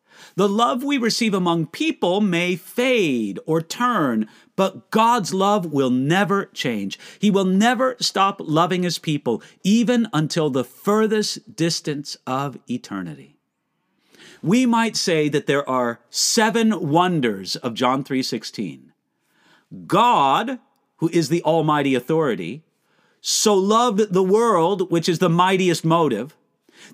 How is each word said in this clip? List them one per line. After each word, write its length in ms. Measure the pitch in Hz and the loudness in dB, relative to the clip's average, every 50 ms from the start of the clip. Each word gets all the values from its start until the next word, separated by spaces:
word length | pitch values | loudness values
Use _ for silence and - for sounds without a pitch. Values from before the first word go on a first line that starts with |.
| _ _ _ - - - - | _ _ _ -20 -20 -10 -2
The 140 | 170 196 202 | 0 0 0
love 340 | 202 220 233 262 277 240 285 | 2 0 0 0 0 -2 -2
we 140 | 277 285 262 | -2 -2 0
receive 340 | 233 214 - - 233 214 | 0 -2 0 0 0 0
among 360 | 196 190 180 170 170 170 156 - | 0 0 0 0 0 0 -2 -4
people 520 | - - 302 320 - - - 262 185 208 | -6 -4 -4 -4 -2 -2 -2 0 0 0
may 340 | 214 190 170 170 175 180 185 | 0 0 0 0 0 -2 -4
fade 840 | 165 - - - 240 247 262 254 226 185 151 127 117 110 98 92 - - | -6 -8 -10 -4 -2 0 0 2 2 2 0 0 -2 -4 -4 -8 -10 -4
or 160 | 165 156 165 | -2 -2 -2
turn, 640 | 160 - - - 240 247 233 190 151 127 117 107 107 - - - _ _ - | -2 -4 -6 -2 -2 0 0 0 0 0 0 -2 -2 -4 -8 -20 _ _ -2
but 360 | - 190 185 - 120 _ - | 0 0 0 -2 -8 _ -4
God's 420 | - 220 226 233 240 240 175 160 | 0 2 2 2 2 0 -2 -2
love 400 | 190 185 196 202 208 208 175 160 | -2 0 2 2 2 0 0 -2
will 160 | 147 135 135 127 | 0 0 2 2
never 560 | 127 127 135 147 175 196 202 160 196 196 - - | 2 0 2 2 2 2 2 2 0 -2 -2 -6
change. 460 | - - - 131 113 104 98 98 - - - - - - | -10 -6 -6 -4 -4 -4 -6 -8 -10 -12 -18 -20 -8 0
He 120 | 202 214 | 0 2
will 160 | 185 196 190 | 2 2 2
never 500 | 185 185 196 220 240 254 214 262 254 254 - | 2 2 4 4 2 2 2 0 -2 -2 -2
stop 380 | - - - 196 196 196 196 - 160 | -4 -2 0 2 0 0 0 -4 -6
loving 380 | 160 147 160 175 175 185 180 | 0 2 2 2 2 0 -2
his 160 | 180 175 156 - | -2 -4 -4 -6
people, 440 | - 165 147 139 - 123 113 - - - _ _ | -4 -4 -4 -2 -2 -2 -4 -4 -6 -14 _ _
even 460 | - 185 214 233 226 196 247 233 226 - | 0 2 2 2 4 2 2 0 0 0
until 380 | - 151 156 147 - 165 156 151 | 0 -2 -2 -2 -2 -2 -2 0
the 120 | 127 131 | -2 -2
furthest 920 | 120 - - - - 196 208 214 220 208 220 214 202 - - - _ - 113 | -4 -6 -10 -6 -2 0 2 2 2 0 0 -2 -2 -4 -6 -10 _ -16 -6
distance 640 | - 160 170 156 - - 160 143 147 143 - - - - | -4 -2 -2 -2 -4 -6 -8 -8 -8 -10 -12 -14 -14 -8
of 320 | 135 127 135 139 139 113 - _ - | -6 -6 -4 -4 -6 -10 -12 _ -10
eternity. 680 | 120 120 - - 104 95 90 82 76 69 69 73 _ _ _ _ _ _ _ _ _ _ _ _ _ _ _ _ _ - - - - - | -10 -10 -10 -10 -10 -10 -10 -10 -14 -16 -20 -20 _ _ _ _ _ _ _ _ _ _ _ _ _ _ _ _ _ -20 -20 -20 -18 -8
We 240 | - 156 214 254 262 | -2 0 2 2 2
might 280 | 240 233 226 226 220 220 | 2 2 0 0 -2 -2
say 360 | - - 190 165 156 151 147 | -4 -2 0 0 2 0 0
that 160 | 147 143 - | 0 -2 0
there 200 | - 143 143 - | 0 0 0 0
are 340 | - 131 127 123 120 113 - _ _ | -2 -2 0 0 -2 -4 -8 _ _
seven 800 | - - - - - 233 214 220 - 233 220 220 208 165 180 139 | -6 -4 -2 0 2 2 2 2 2 2 2 2 0 0 -2 0
wonders 640 | 151 170 180 185 175 151 123 113 101 95 95 85 - | 2 2 2 2 2 0 0 0 -2 -4 -8 -10 -10
of 160 | - - 123 | -8 -6 -8
John 320 | 113 - 127 123 131 143 131 | -4 0 0 0 0 0 -4
three 180 | - 135 131 | -4 -4 -4
sixteen. 680 | 123 - 127 110 - - - - 101 80 67 65 65 _ _ _ _ _ _ _ _ _ _ _ _ _ _ _ _ - - 95 85 | -4 -4 -8 -8 -10 -12 -10 -10 -10 -10 -10 -14 -20 _ _ _ _ _ _ _ _ _ _ _ _ _ _ _ _ -20 -20 -16 -6
God, 720 | - 165 196 233 247 226 165 139 135 139 180 233 269 262 240 _ _ _ _ _ _ _ - | 0 2 4 4 4 4 4 4 4 2 2 0 -4 -8 -10 _ _ _ _ _ _ _ -6
who 100 | 160 165 | -4 0
is 220 | 175 170 160 123 | 0 0 0 0
the 120 | 170 170 - | -2 -2 0
almighty 500 | 156 160 160 156 151 151 147 143 139 131 | 0 0 2 2 2 0 2 2 0 0
authority, 680 | 123 - - 160 160 156 131 104 92 87 82 120 160 _ _ _ _ _ _ _ _ _ _ _ _ - | 0 0 0 0 0 0 0 -2 -4 -6 -10 -12 -14 _ _ _ _ _ _ _ _ _ _ _ _ -6
so 280 | - - - - 214 208 | -4 -2 0 2 4 4
loved 580 | 190 190 202 214 226 247 247 196 202 214 208 | 4 2 4 2 2 2 2 2 0 0 0
the 100 | 180 190 | 2 0
world, 680 | 190 185 202 220 233 233 202 170 160 180 208 185 185 180 | 2 4 2 2 4 2 2 2 2 2 0 -2 -2 -2
which 180 | 170 170 160 185 | -2 -2 0 0
is 100 | 170 - | 0 0
the 120 | 185 170 | 2 2
mightiest 520 | 165 175 180 185 196 185 190 175 165 - | 2 2 2 2 2 2 2 0 0 0
motive, 540 | - 160 160 170 160 143 113 101 123 151 - _ _ _ _ _ _ _ _ - - - | 0 2 2 2 2 2 0 -2 -6 -10 -14 _ _ _ _ _ _ _ _ -20 -20 -10